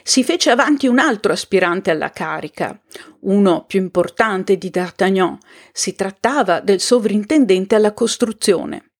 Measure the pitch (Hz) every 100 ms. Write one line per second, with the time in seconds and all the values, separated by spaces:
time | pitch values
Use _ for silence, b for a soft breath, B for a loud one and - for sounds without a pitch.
0 | - - 254 349 311 247 277 285 269 247
1 | 320 208 196 208 - 190 180 175 190 156
2 | 151 - 160 156 151 - 107 - _ B
3 | B B 196 202 196 165 - 196 185 180
4 | 175 - 226 190 185 190 185 180 180 -
5 | 190 190 175 - b b b - - -
6 | 196 - 226 285 202 165 202 190 - 247
7 | 208 208 208 311 226 185 196 220 214 208
8 | 233 - 233 214 - 180 73 76 -